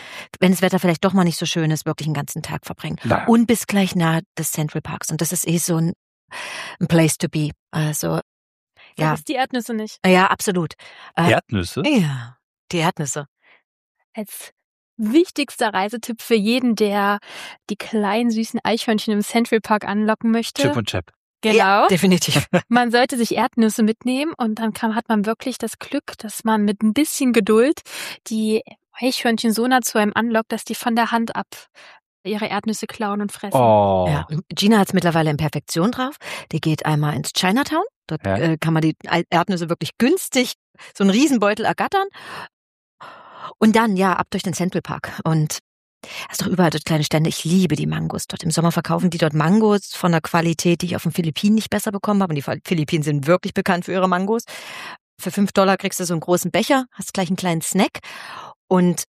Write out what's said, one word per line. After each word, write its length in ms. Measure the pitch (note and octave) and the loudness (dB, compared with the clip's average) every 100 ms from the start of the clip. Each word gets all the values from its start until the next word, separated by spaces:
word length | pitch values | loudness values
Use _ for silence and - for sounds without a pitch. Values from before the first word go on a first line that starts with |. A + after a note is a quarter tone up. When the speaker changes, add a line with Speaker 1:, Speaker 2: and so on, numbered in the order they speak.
| - - - - | -18 -18 -14 2
Speaker 1:
wenn 120 | F#3 | 4
das 100 | F#3 | 4
Wetter 160 | F#3 F#3 | 2 2
vielleicht 240 | F3+ D#3+ | 2 2
doch 100 | G3 | 2
mal 100 | F#3+ | 4
nicht 140 | F3 D#3 | 2 0
so 60 | E3 | -2
schön 220 | F3 D#3 | 0 0
ist, 140 | D#3 - | 0 -2
wirklich 200 | D3+ D3+ | -4 -4
einen 60 | C#3+ | -4
ganzen 260 | C#3 E3 | -6 -10
Tag 220 | D#3 D#3 - | -8 -10 -10
verbringen. 320 | E3 D#3 D#3+ | -12 -10 -6
Speaker 2:
Na. 220 | A#2 - - | -2 -2 4
Speaker 1:
Und 220 | A#3 A3+ | 4 4
bis 180 | A3+ - | 0 0
gleich 280 | G3+ F#3 F3+ | 0 0 0
nahe 260 | E3 E3 - - | 2 0 -2 -8
des 140 | D#3 | -8
Central 300 | - D3+ D#3+ | -4 -4 -4
Parks. 260 | - D3+ - | -8 -10 -8
Und 80 | D#3 | -4
das 100 | D#3+ | -4
ist 160 | F3+ - | -4 0
eh 100 | E3+ | 0
so 200 | - E3 | 0 0
ein, 160 | E3 - _ _ _ - - - - - | 0 -4 _ _ _ -16 -14 -12 -14 -6
ein 80 | E3+ | 2
Place 300 | E3 D#3+ - | 4 4 2
to 100 | D3+ | -4
be. 220 | D#3 D3+ - _ | -2 -4 -6 _
Also, 480 | - D3+ D3 E3 D#3+ - _ _ _ _ _ - - | -4 -4 -4 -4 -4 -6 _ _ _ _ _ -20 -4
ja. 80 | D#3 | -2
Speaker 3:
Vergiss 160 | D3+ - | -2 -4
die 80 | |
Erdnüsse 400 | B3+ C4 B3+ A3+ | -4 -2 -4 -4
nicht. 240 | A3 A3 - F#3+ | -6 -6 -2 2
Speaker 1:
Ja, 220 | F#3 F#3 | 4 4
absolut. 480 | - - F3+ D#3 - - - - - | 0 -2 -2 -4 -8 -20 -20 -10 0
Äh, 160 | E3+ | 2
Speaker 2:
Erdnüsse? 500 | D3+ - G2+ E2+ - A3 | 2 2 -4 -2 -2 2
Speaker 1:
Ja, 500 | C4+ D#3 C3 A#2+ _ _ _ - | 2 2 -2 -10 _ _ _ -6
die 60 | F3 | 0
Erdnüsse. 480 | D#3+ - C#3+ D3+ C#3+ _ _ _ _ _ _ _ _ - | 0 -2 -6 -8 -10 _ _ _ _ _ _ _ _ -12
Speaker 3:
Als 360 | G3+ - - _ _ _ _ - | -12 -12 -18 _ _ _ _ -6
wichtigster 800 | G#3+ D4 F4+ - C#4 - A3+ | 2 4 2 0 -4 -2 -2
Reisetipp 480 | G3 G3+ A#3 - A3+ | 0 -2 -4 -8 -8
für 140 | - A3+ | 0 2
jeden, 400 | G3+ B3 B3+ G#3+ | 4 2 2 2
der 420 | G#3 G3+ G3+ G#3 - - - - - | 2 2 0 0 -4 -18 -16 -16 -10
die 40 | G#3 | -8
kleinen, 540 | - A3 G3+ G#3+ A#3+ | -4 -2 0 0 0
süßen 300 | A3 A3+ A3+ | 0 -2 -2
Eichhörnchen 480 | F#3+ A3+ - G#3+ - | -2 -2 0 -2 0
im 100 | G#3 | -2
Central 380 | - A#3 A#3 A3 | 0 0 2 0
Park 260 | - G#3 - | 0 -2 0
anlocken 440 | G3+ G#3+ A3 A3+ | -2 0 0 0
möchte. 320 | A3+ A3+ - | 0 -2 0
Speaker 2:
Chip 160 | C#4 D4 | 0 0
und 100 | G#2 | -2
Chap. 240 | F#2+ - _ _ _ | -6 -8 _ _ _
Speaker 3:
Genau. 140 | A3 A3 | 2 4
Speaker 1:
Ja, 300 | F#3+ G3+ C#4 | 6 6 6
definitiv. 580 | F#3 G3 F3 - D3 - F3 | 6 4 4 2 0 2 0
<laughs> 100 | - | 2
Speaker 3:
Man 220 | A#3+ A#3+ | 2 4
sollte 260 | A#3+ B3 B3 | 2 2 2
sich 180 | A3+ - | 0 0
Erdnüsse 460 | A#3+ - A3 - | 0 2 2 4
mitnehmen 520 | G#3+ A3+ B3 B3+ D#4 - | 0 0 -2 -2 -4 -2
und 220 | A3+ G#3+ | -4 -2
dann 140 | A3+ | -4
kann, 200 | - A3+ G#3+ | -2 -2 -2
hat 140 | - | 0
man 160 | G#3+ G3+ | 0 0
wirklich 320 | A3+ C4 A#3+ | -2 -6 -6
das 220 | A3+ - | -8 -10
Glück, 340 | - C#4+ - - | -8 -8 -8 -14
dass 240 | G#3+ - | -12 -6
man 200 | A3+ A3 | 0 2
mit 200 | G#3 G#3 | 2 2
ein 100 | G#3+ | 0
bisschen 400 | G#3+ D#4 - C4 | 2 0 0 2
Geduld 480 | A#3 G3 A3 C4 E4 - - - - - | 2 4 4 4 0 -6 -14 -14 -14 -8
die 340 | A3 A3 G#3+ - - _ | -4 0 -2 -4 -20 _
Eichhörnchen 580 | - B3+ B3+ A#3+ A3+ A#3 | -4 -2 0 0 0 2
so 140 | G#3+ B3 | 2 2
nah 160 | B3+ | 2
zu 160 | A#3 A3+ | 2 0
einem 140 | G#3 | 0
anlockt, 380 | - A#3 A3 A3+ | 0 0 0 -2
dass 120 | A3 | -8
die 120 | - A3 | -8 -6
von 200 | B3 A3+ | -2 0
der 140 | A3+ | 0
Hand 240 | A#3 A3+ - | 0 -2 -6
ab 120 | G3 - - _ - - _ _ | -10 -14 -20 _ -20 -20 _ _
ihre 220 | F#3+ G#3+ G#3+ | -6 -4 -2
Erdnüsse 400 | G3+ A3 G#3+ - | -4 -4 -6 -8
klauen 340 | - G#3 G#3 | -6 -4 -2
und 100 | G#3 | -6
fressen. 260 | - G3+ C3+ | -8 -2 4
Speaker 2:
Oh. 460 | A#2 G#2+ G2+ F#2+ F2+ | 6 6 6 4 2
Speaker 1:
Ja, 180 | D#2 D3+ | 0 -2
und 140 | D#3 - D3+ | -8 -8 0
Gina 220 | G3+ A3 | 4 4
hat's 160 | F#3+ | 4
mittlerweile 380 | F#3 E3+ E3 D#3 | 2 2 2 2
in 60 | D3 | 0
Perfektion 540 | D#3 D3+ - E3 G3 | -2 -4 -6 -2 -2
drauf. 240 | B3 B3+ D4+ - - - | -2 -6 -8 -14 -14 -6
Die 100 | D#3+ | -4
geht 240 | E3 D3+ - | -2 -2 0
einmal 300 | D3+ D3+ D3 | 0 0 -2
ins 180 | - | -6
Chinatown. 500 | - F#3 A3+ C#4+ D#4 A4 _ - | 0 2 2 0 -2 -4 _ -10
Dort, 180 | D#3 G2 | -6 -2
Speaker 2:
Ja. 120 | G2 | 0
Speaker 1:
äh, 200 | E3 D#3+ | 0 0
kann 140 | D#3+ D#3+ | 0 2
man 60 | |
die 120 | D#3+ - - | 2 -2 -2
Ei-, 180 | E3+ - | -2 0
Erdnüsse 380 | F3 F3 F3+ E3 | 0 0 -2 -2
wirklich 280 | E3+ D#3 - | -6 -6 0
günstig, 560 | A#3+ F#4 - C4 B3 - _ _ - - | 2 2 0 -2 -2 -4 _ _ -18 0
so 80 | |
einen 60 | G3 | 2
Riesenbeutel 540 | G3+ D4+ B3+ G3+ G#3+ G#3+ | 4 4 4 0 0 -2
ergattern. 420 | E3+ G#3 G4 G4 - - - - _ _ _ _ _ - - - - - - | -2 -2 0 -2 -6 -18 -16 -18 _ _ _ _ _ -20 -20 -20 -18 -14 0
Und 180 | A3 A3 | 4 4
dann, 200 | A3+ F#3 | 2 2
ja, 160 | F#3+ | 2
ab 140 | F3+ - | 2 -2
durch 120 | G3 | -4
den 100 | F#3+ | -4
Central 280 | D3 F3+ E3+ | -2 -2 -2
Park. 380 | - C#3+ - - | -6 -10 -10 -6
Und 360 | - D#3+ D#3 - _ _ _ _ - - - | -2 0 0 -4 _ _ _ _ -18 -16 -12
hast 120 | - | -6
doch 60 | - | -4
überall 220 | F3+ E3+ | 2 2
dort 160 | D#3 - | 2 -2
kleine 180 | D#3+ | -2
Stände. 260 | D3+ D#3 D#3+ | 0 0 0
Ich 140 | - | -2
liebe 320 | D#3+ F#3 F3+ D3 | 0 2 2 0
die 100 | D3+ | -2
Mangos 400 | D#3+ D#3+ - - | -4 -4 -6 -10
dort. 160 | - | -6
Im 80 | E3+ | -4
Sommer 200 | D#3+ E3+ | 2 2
verkaufen 380 | E3 - E3+ F3+ | 0 -2 0 0
die 80 | E3 | 2
dort 160 | D#3+ | 0
Mangos 600 | D3+ D#3 G#3+ G#3+ G3+ - | 2 4 4 4 2 -2
von 180 | - F3+ | -2 2
der 100 | E3 | 2
Qualität, 600 | - E3+ E3 D#3+ F3+ E3+ | 2 0 0 0 2 0
die 60 | F3 | 0
ich 80 | - | -4
auf 80 | |
den 80 | E3+ | -4
Philippinen 440 | E3 E3 - G#3 A3 | -2 -2 0 2 2
nicht 140 | - | 0
besser 220 | G#3 A3 | -4 -4
bekommen 300 | G3+ - G3+ | -4 0 0
habe. 100 | F#3 | 2
Und 40 | D3 | -2
die 60 | |
Phil-, 200 | - - - | -4 -6 -2
Philippinen 380 | E3+ D3 E3 | -2 0 0
sind 240 | D3+ D3 C#3 | 0 -2 2
wirklich 260 | F3+ G3 | 0 0
bekannt 320 | - F#3+ F3+ - | -4 0 -2 0
für 60 | |
ihre 140 | F#3 F#3 | 0 2
Mangos. 340 | F3+ F#3+ A#3 - - - - - - _ _ | 0 0 -2 -4 -16 -16 -16 -16 -18 _ _
Für 120 | F#3 | -8
fünf 200 | G3+ G3 | 0 0
Dollar 260 | - F#3+ F#3+ | 4 4 2
kriegst 220 | F#3+ - | -2 -4
du 60 | F3 | -4
so 80 | |
einen 80 | E3 | -2
großen 300 | G3 F4 F3 | 2 2 2
Becher, 340 | F3 - C4+ B3+ | 0 2 0 0
hast 220 | - - | -10 -8
gleich 160 | - F3 | -4 -2
einen 80 | F#3 | -2
kleinen 240 | F#3 E3 | -2 -2
Snack. 380 | - F#3 C#4 - - - - - - - - | -2 0 0 -2 -16 -18 -16 -16 -18 -16 0
Und 360 | F#3 F3+ E3+ | 2 4 0